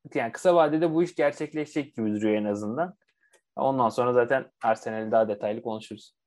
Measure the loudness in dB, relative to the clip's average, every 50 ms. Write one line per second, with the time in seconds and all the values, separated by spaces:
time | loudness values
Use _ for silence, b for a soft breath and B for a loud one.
0 | _ -6 -4 -4 -4 -4 -6 0 2 4 6 6 4 4 2 2 0 2 2 0
1 | 0 0 0 0 0 0 0 -2 -8 -8 -6 -8 -8 -4 -6 -6 -6 -6 _ -4
2 | -2 -2 -2 0 2 2 2 2 0 -2 -2 -4 -4 -6 -4 -4 -4 -6 -6 _
3 | _ _ _ _ _ _ _ _ _ _ _ -2 -2 0 2 2 0 2 2 2
4 | 0 4 4 2 4 4 0 -2 -2 -6 _ _ 0 0 0 0 -2 -6 -6 -6
5 | -4 2 2 2 2 2 -2 -4 -4 -6 -6 -6 -6 -8 -8 -8 -10 -14 -16 -18
6 | -18 -20 _ _ _